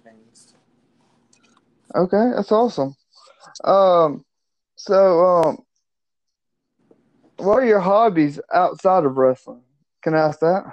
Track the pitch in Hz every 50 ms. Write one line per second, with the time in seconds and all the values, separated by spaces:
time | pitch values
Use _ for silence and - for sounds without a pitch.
0 | _ 113 113 110 110 113 _ _ _ _ _ _ _ _ _ _ _ _ _ _
1 | _ _ _ _ _ _ _ _ _ _ _ _ _ _ _ _ _ - - -
2 | 180 185 - 202 220 247 240 - 202 - 214 214 240 240 - - 135 139 139 _
3 | _ _ _ _ _ _ _ _ _ - - - - - 180 196 196 185 180 170
4 | 165 151 139 - - _ _ _ _ _ _ _ _ _ _ - - - 196 190
5 | 196 190 180 165 180 185 180 175 160 151 127 - - _ _ _ _ _ _ _
6 | _ _ _ _ _ _ _ _ _ _ _ _ _ _ _ _ _ _ _ _
7 | _ _ _ _ _ _ _ - - 190 208 254 269 240 214 202 175 185 196 208
8 | 233 226 190 165 151 147 143 151 - - - 170 185 160 135 156 - 190 185 185
9 | 160 139 131 131 131 131 127 - _ - 117 120 123 _ _ _ _ _ _ _
10 | - 165 160 156 156 151 147 - 160 165 180 196 - -